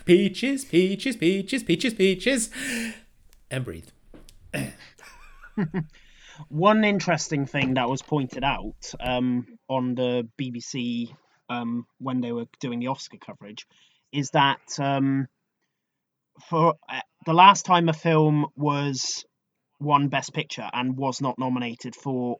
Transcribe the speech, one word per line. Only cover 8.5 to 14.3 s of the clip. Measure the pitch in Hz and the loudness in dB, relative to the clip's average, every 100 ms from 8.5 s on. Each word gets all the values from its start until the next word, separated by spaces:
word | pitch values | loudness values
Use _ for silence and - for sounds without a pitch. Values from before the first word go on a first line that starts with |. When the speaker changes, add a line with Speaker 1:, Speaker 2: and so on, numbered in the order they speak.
| 123 101 - - - | -2 -6 -14 -16 -8
Speaker 2:
um, | 123 123 127 123 123 - _ | -4 -2 0 -2 -4 -16 _
on | 131 127 123 | -4 -2 -2
the | 123 123 113 - | -2 -2 -4 -8
B | 131 | -8
B | 120 | -8
C, | - 139 120 120 117 - _ _ _ | -10 -6 -4 -4 -6 -12 _ _ _
um, | 120 117 120 117 _ | -8 -6 -6 -8 _
when | 127 127 | -6 -4
they | 120 | -4
were | 117 117 _ | -6 -8 _
doing | 127 120 | -8 -6
the | 123 | -6
Oscar | 135 - 107 | -6 -10 -20
coverage, | - 101 104 110 - _ _ _ _ | -20 -18 -18 -20 -20 _ _ _ _
is | 143 135 | -6 0